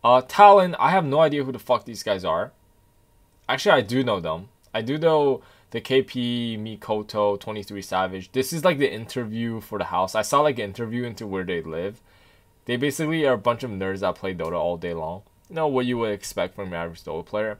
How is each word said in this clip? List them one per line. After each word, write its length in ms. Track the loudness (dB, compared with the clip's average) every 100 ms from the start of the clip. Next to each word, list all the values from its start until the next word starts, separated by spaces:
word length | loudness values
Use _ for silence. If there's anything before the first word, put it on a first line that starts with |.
Uh, 200 | 6 6
Talon, 520 | 4 8 10 10 6 2
I 160 | 2
have 120 | 4
no 160 | 2 4
idea 240 | 4 4
who 80 | -4
the 60 | -6
fuck 260 | -2 -2
these 180 | -2 -10
guys 220 | -2 -2
are. 280 | 0 -2 -2 _ _ _ _ _ _ _ _ _ -6
Actually, 220 | -2 4
I 80 | 4
do 200 | 4 0
know 160 | 0 0
them. 300 | -2 -6 -8 _ _
I 80 | -6
do 160 | -4 0
know 460 | 2 4 4 0 -6 _ _
the 100 | -10
K 180 | 0 0
P, 560 | 2 -4 -4 -2 -4 -6
Mikoto, 800 | -8 -12 -4 -4 -2 0 0 0
twenty-three 440 | -6 -10 -8 -12
Savage. 500 | -6 -2 -2 -6 -6
This 220 | -4 -2
is, 100 | 0
like, 140 | 0 2
the 120 | 0
interview 680 | -2 -8 -8 -6 -4 -4 -6
for 180 | -8 -6
the 80 | -2
house. 280 | -2 0
I 80 | -2
saw, 180 | 0 2
like, 180 | 2 0
an 60 | -6
interview 380 | -6 -6 -6
into 220 | -6 -8 -6
where 180 | -6
they 160 | -4 -6
live. 400 | -6 -6 -6 -8 _ _ _ _ _ _
They 120 | -6 -2
basically 500 | -2 -2 -2 0 2
are 80 |
a 40 | 2
bunch 240 | 0 -2
of 80 | -4
nerds 280 | -6 -6 -2
that 140 | -4
play 200 | -4 -6
Dota 240 | -6 -4 -2
all 200 | -2 -2
day 160 | -6
long. 280 | -6 -8 -10 -16 _ _
You 60 | -4
know 100 | 0
what 180 | 0
you 140 | -2 -2
would 140 | -2
expect 420 | -4 -6 -4 -6
from 140 | -6 -8
an 60 |
average 300 | -6 -8 -10
Dota 220 | -10 -10 -6
player. 320 | -6 -6 -8